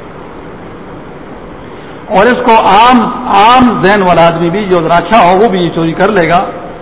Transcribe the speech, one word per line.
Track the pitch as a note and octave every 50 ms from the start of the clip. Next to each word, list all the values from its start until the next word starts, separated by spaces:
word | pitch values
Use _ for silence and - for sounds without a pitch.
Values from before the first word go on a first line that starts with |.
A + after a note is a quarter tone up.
| - - - - - - - - - - - - - - - - - - - - - - - - - - - - - - - - - - - - - - - - - - E3+
اور | F#3 G#3+
اس | B3 A#3+
کو | - - A#3+
عام، | A3+ - - G3 F#3+ G#3+ A#3 B3 B3+ A#3 G#3 F3 - - -
عام | - G3 G3+ G#3 A#3 B3 B3+ B3 A#3 G3 - E3+
ذہن | F#3+ G#3 G#3
والا | F#3 F3+ E3+ E3 E3+
آدمی | E3+ E3 E3 F3 E3+
بھی، | F3+ G#3 G#3+
جو | F#3 F3+ E3+ D#3+
ذرا | D#3+ E3+
اچھا | F3 E3+ - A3 A#3
ہو، | F3+ F3 F#3+ F#3
وہ | A3+ G#3+
بھی | F#3+ F#3
یہ | F3 D#3
چوری | - E3 E3 E3 D3+
کر | - F#3 G3+
لے | G#3+ F#3 E3 D#3
گا، | E3+ F#3 G3+ - - - - - - -